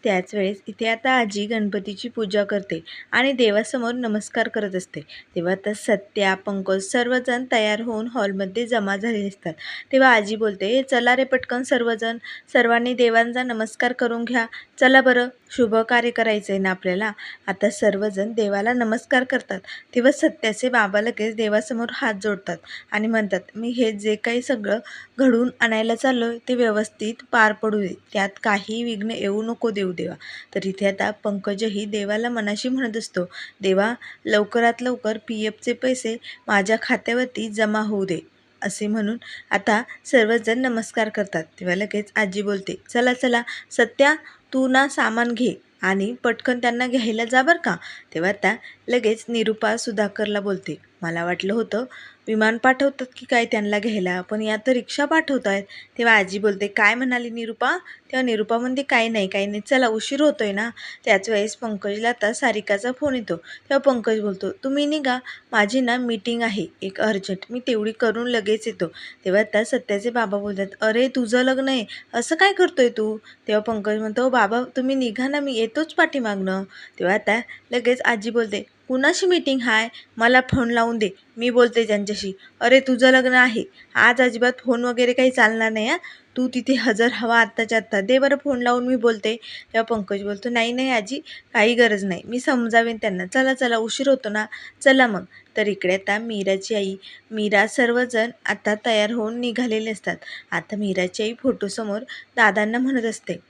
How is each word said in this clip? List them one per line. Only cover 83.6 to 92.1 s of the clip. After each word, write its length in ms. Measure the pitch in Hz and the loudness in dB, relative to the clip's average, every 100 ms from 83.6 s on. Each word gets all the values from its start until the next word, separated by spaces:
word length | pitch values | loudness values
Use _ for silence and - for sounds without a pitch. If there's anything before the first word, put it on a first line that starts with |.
| - - - - | -8 -14 -6 4
आज 240 | 233 247 | 4 6
अजिबात 380 | 254 226 247 247 | 2 2 0 0
फोन 240 | 240 240 | -2 0
वगैरे 280 | 240 240 247 | 0 0 2
काही 180 | 247 254 | 4 2
चालणार 400 | 254 220 226 220 | 6 4 4 -2
नाही 140 | 220 220 | 0 -2
हां, 100 | 339 - - _ - | -2 -6 -20 _ -4
तू 100 | 254 | -2
तिथे 200 | 254 226 262 | -2 0 0
हजर 320 | 233 208 233 | 2 2 2
हवा 260 | - 233 233 | 0 2 4
आत्ताच्या 380 | 220 - 220 226 | 4 0 0 0
आत्ता, 220 | 220 202 | 0 -2
दे 160 | 196 262 | 2 4
बरं 180 | 277 269 | 4 2
फोन 180 | 285 254 | 0 -2
लावून, 240 | 240 247 247 | 0 0 0
मी 80 | 254 | 2
बोलते." 360 | 233 220 214 226 - - - | 2 2 -2 -4 -10 -18 -4
तेव्हा 100 | 226 226 | -2 0
पंकज 340 | 226 190 202 | -2 -2 -4
बोलतो, 260 | 202 202 240 | -4 -6 -2
"नाही, 220 | 240 226 | 0 0
नाही 180 | 247 262 | 0 0
आजी, 300 | 247 196 269 - - _ | 0 -2 -10 -10 -20 _
काही 200 | 233 214 | 2 4
गरज 300 | 233 233 214 | 6 4 4
नाही, 180 | 196 | -2